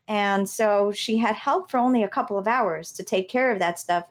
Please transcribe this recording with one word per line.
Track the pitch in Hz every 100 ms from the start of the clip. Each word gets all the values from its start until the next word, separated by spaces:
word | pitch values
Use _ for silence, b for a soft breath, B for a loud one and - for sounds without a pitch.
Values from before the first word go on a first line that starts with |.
| -
And | 214 202 196 196
so | - 214 202 202
she | 202 - 220
had | 226 214
help | 277 349 359
for | 254
only | 254 247
a | 196
couple | 269 233 202
of | 202
hours | 247 202 160 170
to | -
take | 196 190 185
care | 247 262
of | 196
that | 175 170
stuff. | - 175 170